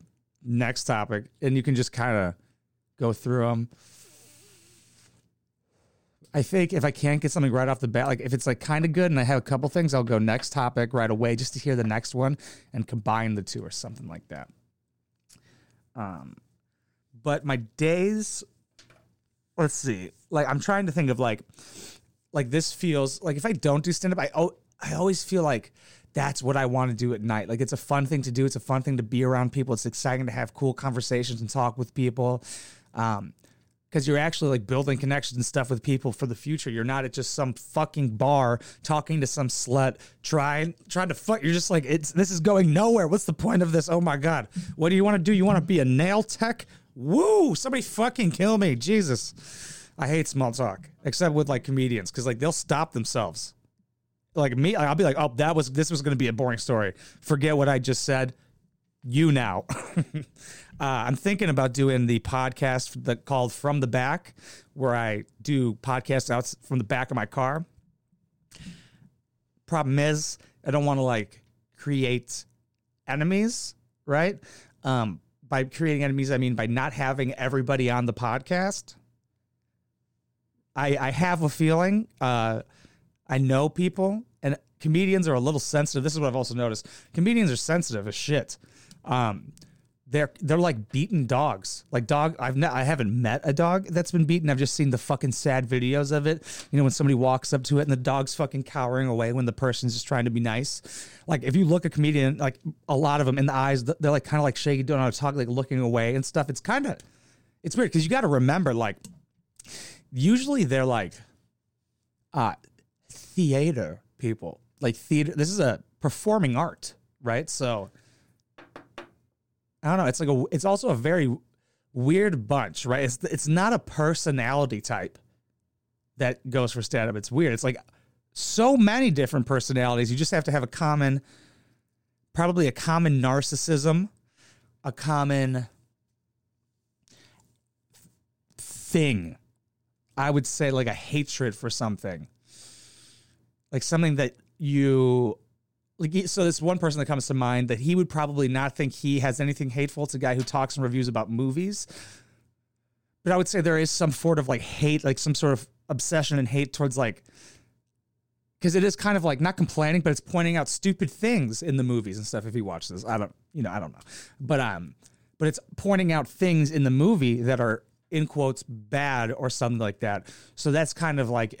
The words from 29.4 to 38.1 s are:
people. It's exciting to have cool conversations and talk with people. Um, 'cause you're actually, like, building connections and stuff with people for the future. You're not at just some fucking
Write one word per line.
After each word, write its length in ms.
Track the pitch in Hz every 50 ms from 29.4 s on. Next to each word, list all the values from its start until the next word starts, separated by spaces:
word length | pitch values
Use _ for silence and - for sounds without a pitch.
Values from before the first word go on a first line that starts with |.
| 127 120 -
people. 200 | 139 127 127 117
It's 140 | 104 -
exciting 400 | 120 - - - 135 127 131 131
to 60 | 123 117
have 200 | 123 120 - -
cool 220 | - 139 131 123
conversations 640 | - - 139 120 123 120 - 131 123 127 123 127 113
and 80 | 117 101
talk 300 | - 135 123 120 110 131
with 160 | 123 - -
people. 500 | 139 127 123 123 131 123 123 123 120 - - - - - - - - _ _ -
Um, 400 | 110 113 113 107 101 95 80 - _ _ _ _ _ _ _ _ _ _ _
'cause 160 | - 160 131
you're 120 | 147 143 143
actually, 320 | 151 165 160 - 156 143
like, 160 | 131 120 101
building 320 | 98 131 135 143 143 135 131
connections 380 | 139 135 143 143 - - 123
and 100 | 123 117
stuff 240 | - - 143 127 123
with 120 | 131 113 -
people 300 | 147 135 131 - 131 107
for 140 | - 143
the 80 | 123 113
future. 340 | - - 143 156 147 - 135
You're 160 | 113 113 113
not 220 | 127 135 139 131
at 60 | 127 -
just 200 | 139 123 - -
some 220 | - 139 127 117
fucking 640 | - - - - 156 156 - - 151 139 120